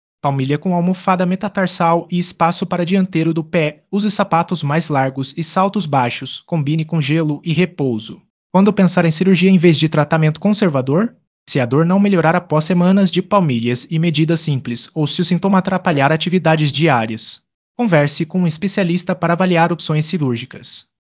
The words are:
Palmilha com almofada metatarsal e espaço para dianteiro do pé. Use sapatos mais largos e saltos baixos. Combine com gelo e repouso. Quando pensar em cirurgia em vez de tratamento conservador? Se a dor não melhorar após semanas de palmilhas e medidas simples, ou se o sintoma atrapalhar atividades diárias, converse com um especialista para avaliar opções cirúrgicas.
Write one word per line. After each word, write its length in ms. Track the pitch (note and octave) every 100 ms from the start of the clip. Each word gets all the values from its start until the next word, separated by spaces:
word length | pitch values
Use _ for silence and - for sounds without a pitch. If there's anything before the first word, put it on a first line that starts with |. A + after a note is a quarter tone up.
| _ _
Palmilha 340 | - C3+ C3+ D3
com 180 | F#3+
almofada 520 | F3 F3 F#3 - F#3 F3+
metatarsal 800 | F#3 G3+ G3 F#3 - E3 E3+ E3+
e 80 | F3
espaço 460 | F3 - E3 E3+
para 200 | F#3 F3+
dianteiro 500 | F3 F#3+ F#3 E3 D#3+
do 80 | D#3+
pé. 400 | D#3+ F3 D3+ D3+ _
Use 200 | G3+ G#3
sapatos 520 | G3 G3+ E3 E3+ F3+
mais 260 | C#3+ D3+ E3
largos 460 | C#3+ C3+ C3+ C3+ -
e 60 |
saltos 420 | D#3+ - G3 G#3
baixos. 580 | E3 C#3 B2 - C3 - -
Combine 380 | E3+ C#3 D#3+
com 160 | D#3 E3+
gelo 400 | C3+ D#3+ D#3 D3
e 80 | E3+
repouso. 680 | D#3 F3+ F3+ C3+ A2+ - - _ _ _
Quando 200 | F3+ G#3
pensar 320 | G3+ F#3 F#3
em 60 | E3+
cirurgia 400 | D#3 F#3+ F#3 F#3
em 80 | F#3+
vez 180 | F3 D3
de 120 | D#3
tratamento 500 | D#3 D3 D#3+ D#3 D3+
conservador? 720 | G3+ G#3 F#3+ C#3 B2+ D3 A3+ - _ _ -
Se 100 | C#3+
a 80 | A#2+
dor 180 | C3+
não 140 | E3+ F#3+
melhorar 380 | G3+ F#3+ D#3 F3
após 280 | F3 D3+
semanas 460 | D3+ F3+ F3 F#3+ F#3+
de 100 | F3+
palmilhas 680 | F#3 G#3 E3+ A#2+ A#2 B2 -
e 80 | D#3+
medidas 420 | E3+ D3+ D#3 E3
simples, 480 | - C#3 A#2 A#2 -
ou 120 | - D3
se 140 | -
o 40 |
sintoma 340 | F3 F3 G3 F#3+
atrapalhar 520 | F3+ F#3 F#3 D3+ C#3
atividades 640 | D#3+ F3 F3+ E3 D#3+ D3+
diárias, 680 | C3 D#3+ B2+ A2+ A2 - - _ _ _ -
converse 480 | A#3+ D#3+ C#3+ -
com 160 | E3 F#3
um 60 | F3
especialista 680 | D3+ G3+ G3 F3+ F3 -
para 200 | F3+ E3
avaliar 380 | E3+ F#3 E3+ E3+
opções 340 | E3+ - D#3 D#3
cirúrgicas. 800 | F#3 C#3+ A#2 C3 - - - - _ _